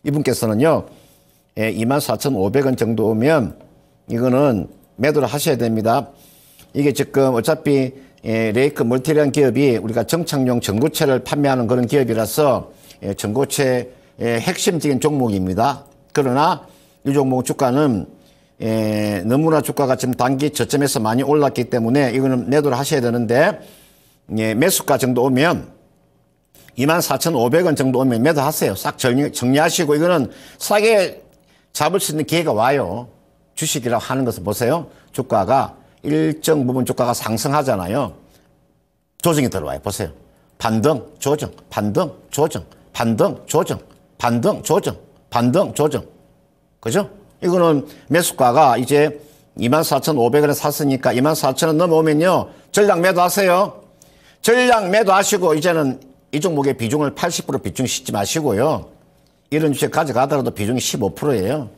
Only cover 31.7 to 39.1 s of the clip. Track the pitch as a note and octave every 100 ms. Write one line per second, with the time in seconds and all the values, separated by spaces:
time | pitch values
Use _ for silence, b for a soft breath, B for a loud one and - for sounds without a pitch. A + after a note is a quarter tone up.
31.7 | - D3+ F#3+ - D3+ D3 D#3+ D#3+ G#2+ A#2+
32.7 | C#3+ F#2 G#2+ B2 _ _ _ _ - D#3
33.7 | C#3 A#2 A2+ - C3 B2+ A2 F2+ G#2 A#2+
34.7 | E3 C#3 B B - B2+ A2 F#2+ C3 G#2+
35.7 | - b b - D#3 D#3+ D#3 - D#3 B2
36.7 | B2+ B2 - B2 A#2 A2 A2 D3 D3 C3+
37.7 | G2+ F2 A#2 A2+ - b b b _ _
38.7 | _ _ _ _